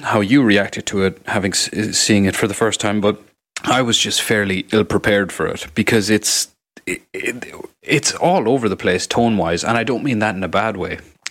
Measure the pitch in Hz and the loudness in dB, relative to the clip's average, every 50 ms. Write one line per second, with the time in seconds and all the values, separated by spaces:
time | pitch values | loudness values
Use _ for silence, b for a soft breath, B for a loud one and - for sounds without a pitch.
0 | - - - 107 104 98 127 143 131 107 101 101 98 92 - - - - - 98 | -4 -2 0 0 2 4 4 4 6 6 4 4 2 0 -4 -8 -8 -4 -2 0
1 | 95 95 90 - - - - 101 92 98 87 - - - - 95 107 - - - | 0 0 -2 -4 -8 -4 -4 -2 -2 0 0 -2 -2 -2 -2 -4 -4 -2 0 -2
2 | - - 110 101 98 95 - - - 101 101 - 113 107 95 - - 104 101 107 | 2 4 4 4 4 2 2 0 -2 -2 0 0 0 0 0 0 -2 -2 -2 2
3 | 98 107 104 - - _ _ _ _ _ - - - - - - 131 117 113 - | 0 0 0 0 -6 _ _ _ _ _ -14 -8 -2 0 0 2 2 2 2 0
4 | - 107 - - - - 117 104 101 98 95 92 - - - 110 101 - - 98 | 0 0 -2 -2 0 2 2 2 2 0 0 -4 -4 0 0 0 2 2 0 0
5 | - 110 104 101 98 82 - - 80 - - - - - - 113 104 - 117 110 | 2 2 2 2 2 -2 -4 -4 -4 -4 -4 -6 -8 -8 -2 -2 0 2 2 2
6 | 95 101 107 104 - - - - - - _ _ _ _ _ - - - 92 - | 2 2 2 2 2 0 -2 -2 -2 -6 _ _ _ _ _ -18 -10 -10 -10 -10
7 | _ _ - 95 - - 120 123 - - 76 - - - _ _ - - 147 143 | _ _ -12 -8 -8 -8 -8 -8 -12 -14 -14 -16 -16 -18 _ _ -4 0 0 0
8 | - - - - - 170 196 185 120 110 135 135 117 104 92 - - 98 90 92 | 0 -2 -4 0 2 2 2 2 2 2 0 2 2 0 -2 0 0 0 0 0
9 | - - - 120 117 117 110 98 82 82 87 85 - - 117 117 113 120 123 113 | -2 -2 0 2 2 2 2 2 2 0 0 -2 0 0 0 0 0 -2 -2 -2
10 | - 143 123 107 107 107 92 95 95 85 - 98 107 113 104 92 85 - - - | 0 0 0 0 0 0 -2 -2 -6 -2 -2 -2 -2 -2 -2 -4 -6 -6 -6 -10
11 | - - _ _ - - | -12 -20 _ _ -14 -6